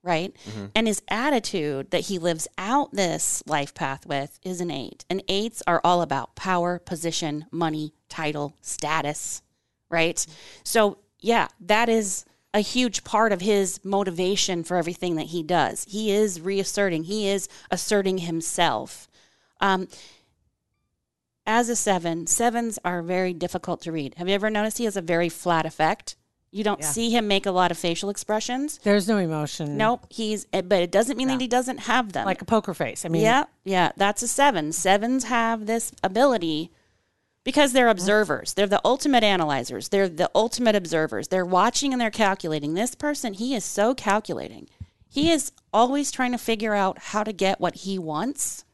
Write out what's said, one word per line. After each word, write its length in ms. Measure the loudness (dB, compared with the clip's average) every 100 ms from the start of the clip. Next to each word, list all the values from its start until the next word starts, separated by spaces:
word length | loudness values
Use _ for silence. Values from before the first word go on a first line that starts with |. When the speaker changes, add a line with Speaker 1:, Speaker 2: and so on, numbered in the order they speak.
Speaker 1:
right? 320 | 0 -2 -2 -10 -12
Speaker 2:
Mm-hmm. 180 | -10 -2
Speaker 1:
And 120 | 0 0
his 140 | 0 -4
attitude 800 | -2 0 0 0 -4 -2 -4 -2
that 80 | -2
he 160 | -2 -2
lives 280 | -2 -2 -6 -8
out 340 | 0 0 0
this 500 | -2 -2 0 -2 -4 -2
life 260 | -2 -2
path 320 | -4 -6 -6
with 340 | -6 -4 -4 -10
is 180 | -10 -6
an 100 | -4
eight. 360 | -4 -8 -12 -6
And 140 | -6 -2
eights 340 | -2 -2 -4 0
are 140 | 2
all 200 | 4 2
about 320 | 2 -2 -4 -8
power, 420 | -2 0 0 -2
position, 680 | -6 -4 -4 -4 -4 -6 -6
money, 440 | -2 -2 -2 -6 _ _
title, 440 | -6 -4 -4 -6 -8
status, 800 | -12 -8 -2 0 -2 -6 -8 -12 _ _ _ _ _
right? 380 | 0 2 0 -6 -8 -20 -14
So, 340 | -2 4 4 2 _ _
yeah, 280 | 2 2 2 _
that 280 | 0 2 4
is 380 | 2 0 -6 -10 _ _
a 80 | -2
huge 440 | 0 0 0 -2
part 260 | -2 2 4
of 80 | 2
his 380 | 2 2 2 -4
motivation 800 | -2 0 0 0 0 0 0 -2
for 120 | -2 -2
everything 380 | -2 -4 -4 -4
that 100 | -4
he 160 | -6
does. 420 | 0 2 2 -2 -8
He 220 | -4 0
is 300 | 2 2 -2
reasserting, 640 | -4 -4 -2 0 0 0
he 240 | -4 -2 0
is 200 | -2 -4 -14 -8
asserting 480 | -6 0 2 2 -2
himself. 880 | -2 -4 -4 0 2 0 -6 -14 -20 _ _ _ _ _
Um, 260 | 2 2 -2 -12 -20 _ _ _ _ _ _ _ _ _ _ _ _ _ 0
as 220 | 0 2
a 80 | 0
seven, 500 | 0 0 0 -4 -2
sevens 520 | 2 2 0 -4 -4
are 180 | -4 -4
very 300 | -2 0 0
difficult 480 | -2 -4 -4 -4 -6
to 100 | -4
read. 220 | -6 -6 -6
Have 120 | -2
you 60 |
ever 160 | 0 0
noticed 280 | 0 -2 -2
he 60 |
has 120 | -4 -4
a 40 |
very 260 | -2 0 0
flat 380 | -2 0 2 0
effect? 500 | 0 0 0 -8 -16 _ _ _
You 120 | -4
don't 160 | -2 -2
Speaker 3:
Yeah. 60 | -4
Speaker 1:
see 200 | -2 0
him 180 | 2 2
make 180 | 0 2
a 40 |
lot 180 | 2 2
of 80 | 2
facial 320 | -2 -2 -4
expressions. 680 | -6 -2 -2 -2 -4 -4 -4
Speaker 3:
There's 260 | 2 2 4
no 100 | 2
emotion. 580 | 2 -2 -4 -4 -4 0
Speaker 1:
Nope. 300 | 2 0 -6
He's, 360 | -6 -4 -4 -2
eh, 100 | -4
but 200 | 2 2
it 80 | 4
doesn't 260 | 2 2 0
mean 120 | 0
Speaker 3:
Yeah. 60 | 0
Speaker 1:
that 40 |
he 80 | 2
doesn't 300 | 0 0 -6
have 340 | 0 0 0
them. 140 | -2 -2
Speaker 3:
Like 160 | -2
a 20 |
poker 300 | 2 0 0
face. 300 | -4 -4 -4
I 40 | -2
mean, 140 | 4
Speaker 1:
Yeah, 220 | 4 4 2 _
yeah, 280 | -2 2 2 2
that's 260 | 0 0
a 60 | -4
seven. 440 | 4 4 4 -2
Sevens 520 | -2 4 4 4 -2
have 420 | 0 0 0 -2 -2
this 260 | -2 -2 -4
ability 680 | -2 4 4 4 0 -2 -4 _ _ _ _ _ _ _
because 300 | -2 4 4
they're 140 | 6 4
Speaker 3:
Mm-hmm. 40 |
Speaker 1:
observers. 600 | 4 4 2 2 -2 -4
They're 120 | 0 2
the 140 | 4
ultimate 400 | 2 2 4 4
analyzers. 640 | 4 2 2 -2 -4 -8 -2
They're 200 | 0 0
the 220 | 0 0
ultimate 400 | 2 0 2 2 2
observers. 520 | 0 0 0 -2 -2
They're 180 | -2 2
watching 460 | 4 4 2 -2
and 80 | 0
they're 100 | -2
calculating. 640 | 2 2 2 -2 -2 -2
This 200 | -2 -4
person, 400 | -4 -4 -2 -6
he 200 | -4 -4
is 100 | -4
so 300 | -4 0 0
calculating. 760 | 2 0 0 0 -8 -8 -14 -20 _ -18 _ _
He 220 | 0 2
is 220 | 2 0 _ _
always 380 | 4 4 2 -2
trying 200 | -2 -2
to 60 | -2
figure 360 | -2 -2 0
out 240 | 2 0 -2
how 260 | -4 -2
to 80 | -2
get 280 | 0 0 2
what 160 | -2 -2
he 200 | -6 -6
wants. 680 | -4 -4 -4 -4 -6 -8 -16